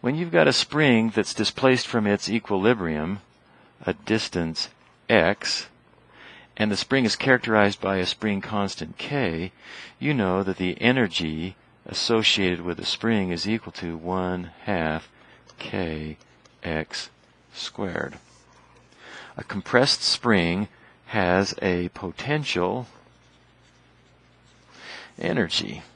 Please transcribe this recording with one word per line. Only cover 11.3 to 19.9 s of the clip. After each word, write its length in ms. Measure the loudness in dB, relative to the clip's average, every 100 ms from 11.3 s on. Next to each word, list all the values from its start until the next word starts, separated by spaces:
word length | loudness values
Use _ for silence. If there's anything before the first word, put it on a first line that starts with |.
| -4 -6 -10 _ _
associated 760 | -12 -6 0 2 4 2 2 0
with 160 | -4 -6
the 80 | -6
spring 440 | -4 0 0 0
is 160 | -2 -2
equal 260 | -4 -6
to 240 | -10 -8 -8
one 540 | -4 -2 -2 -4 -8 -12
half 480 | -4 -2 -2 -4 -8 _ -20 -20 _ -18
K 580 | -8 -6 -4 -6 -8 -12 _ _ _ _
X 480 | -6 -6 -6 -10 -12 _ _ _ _
squared. 680 | -14 -14 -8 -6 -4 -6 -10 _ _ _ -20 _ -20 _ -20 -20 -18 -16 -16
A 80 |
compressed 580 | -10 -10 2 2 4